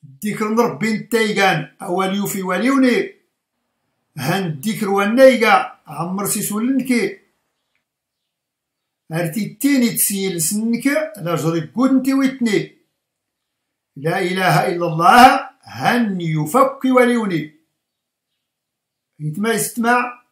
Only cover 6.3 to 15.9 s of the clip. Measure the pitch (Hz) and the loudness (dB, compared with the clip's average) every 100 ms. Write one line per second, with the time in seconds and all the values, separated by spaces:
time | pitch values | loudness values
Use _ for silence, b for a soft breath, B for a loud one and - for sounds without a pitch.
6.3 | 214 190 208 240 269 233 240 196 - _ | -4 -4 -4 -2 -2 0 0 0 -6 _
7.3 | _ _ _ _ _ _ _ _ _ _ | _ _ _ _ _ _ _ _ _ _
8.3 | _ _ _ _ _ _ _ _ 160 170 | _ _ _ _ _ _ _ _ -6 -4
9.3 | - 202 - 277 277 240 156 - 196 190 | -4 -8 -4 0 2 2 0 -4 -2 -4
10.3 | 170 160 208 226 233 277 294 311 - 165 | -4 -4 -2 -2 -2 -2 -2 -4 -8 -6
11.3 | 165 160 165 156 - 262 269 254 269 262 | -2 -2 -2 -6 -2 2 2 2 0 0
12.3 | - 233 185 151 _ _ _ _ _ _ | 0 0 0 -2 _ _ _ _ _ _
13.3 | _ _ _ _ _ _ - 147 190 180 | _ _ _ _ _ _ -8 -4 -2 -2
14.3 | 185 180 156 175 175 170 160 175 240 254 | 0 2 2 0 -2 -4 2 4 8 8
15.3 | 285 - _ - 113 156 | 6 -4 _ -20 -4 -2